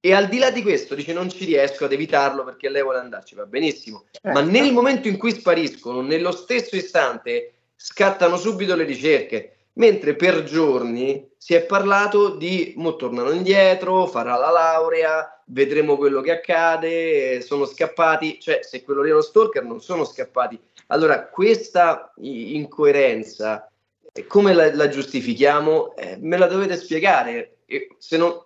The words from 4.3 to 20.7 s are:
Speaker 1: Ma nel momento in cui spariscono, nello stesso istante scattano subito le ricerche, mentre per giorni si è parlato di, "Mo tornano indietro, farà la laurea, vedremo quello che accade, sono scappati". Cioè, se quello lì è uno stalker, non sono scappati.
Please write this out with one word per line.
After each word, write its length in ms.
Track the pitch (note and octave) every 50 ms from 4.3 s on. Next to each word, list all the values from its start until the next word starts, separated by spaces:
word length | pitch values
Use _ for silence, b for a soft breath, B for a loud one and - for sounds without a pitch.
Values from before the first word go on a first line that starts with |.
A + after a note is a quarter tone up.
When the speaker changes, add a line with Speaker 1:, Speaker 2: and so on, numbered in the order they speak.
| D3
Speaker 1:
Ma 80 | C#3+ D3
nel 280 | E3 G3 B3+ D4 C#4+ B3
momento 340 | A#3+ A#3+ C#4 C4+ - -
in 80 | A3 F#3+
cui 160 | G3 G#3 A#3
spariscono, 720 | G#3 - - F3+ E3+ E3 D#3+ C3+ - - _ A#2+ B2 B2+
nello 300 | C3 C#3 D#3+ D#3+ E3+ F3+
stesso 440 | F3+ - - - B3 A#3+ - - -
istante 760 | F#3 F3+ - - E3+ C#3+ B2+ A#2 A#2 - A#2+ A#2+ A#2+ A#2 - _ _ _ _ _
scattano 580 | _ - - - - G3 G3 F#3+ - F3+ E3+ F3
subito 400 | F3 F3 A3 G#3 F3+ G3+ F#3+ F3+
le 80 | E3 D#3+
ricerche, 840 | D3 C3+ B2 C3+ D#3 D3 C3 - - A#2 G#2+ - - _ _ _ _ _
mentre 400 | - A#3 A3 G3 - - D3 C#3+
per 280 | C#3+ E3+ F#3 E3+ D#3+ -
giorni 840 | - C#3+ E3 D#3+ D3 B2+ A#2+ A#2 A#2+ A#2 A#2+ B2+ C3+ C3+ C3+ - _ _
si 160 | _ - - E3+
è 100 | E3 E3
parlato 720 | - G3 G3 G3 G3 G3 G3+ G#3 G3+ G3+ G#3 G#3 F#3+ D#3+
di, 380 | D3+ D#3+ F3 F#3+ F3+ E3 - -
"Mo 220 | C#3+ E3 E3 D#3+
tornano 340 | - C3 A#2 A#2 B2 A#2+ C3+
indietro, 760 | D#3+ F3+ F#3 F#3 G3 G3 F#3+ F#3+ F#3 F#3 F3+ F3 F#3 F#3 F3+
farà 280 | F3 - A#2+ - B2 B2
la 140 | B2 C3+ D#3
laurea, 920 | E3+ E3+ E3 E3 E3 D#3+ E3 E3 E3 E3 D#3+ D#3 D#3+ D#3+ D#3 - - _ _
vedremo 500 | - B2 C3 C#3 C3+ D3 D3+ D3+ D3+ C#3+
quello 240 | C#3 C#3+ C#3 C#3 C3+
che 120 | C3 D#3+
accade, 1080 | E3 E3+ - - F3 E3 E3 E3 D#3+ D#3+ D#3+ E3 E3 E3 E3 E3 D#3 C#3+ C3 C3 B2+ B2
sono 240 | B2 - C#3+ C#3+ C#3
scappati". 720 | C3+ - - E3 - - - E3+ D#3+ D#3 D#3 D#3 D#3 D3+ -
Cioè, 180 | - E3 D3+ B2
se 220 | - - - B2+ _
quello 200 | - C#3 C#3 C#3+
lì 60 | D#3
è 40 | D3+
uno 80 | D3+
stalker, 420 | D3+ - _ G#3+ A3 - - C#3 B2
non 160 | A#2+ A#2 A#2
sono 240 | - - F3+ E3 D3
scappati. 560 | - - - B2 - _ B2+ A#2+ - A#2+ - _ b